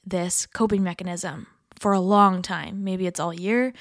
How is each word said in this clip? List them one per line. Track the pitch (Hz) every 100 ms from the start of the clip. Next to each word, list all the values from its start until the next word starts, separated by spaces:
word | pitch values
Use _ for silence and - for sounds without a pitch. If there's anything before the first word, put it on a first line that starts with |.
| 190
this | 180 175 - -
coping | - 220 202
mechanism | 185 175 180 175 180 156 - _ _ -
for | 208
a | 196
long | 185 208 196 185
time. | 175 170 - 196
Maybe | 196 185 180
it's | 170
all | 165
year, | 165 190 233 254 247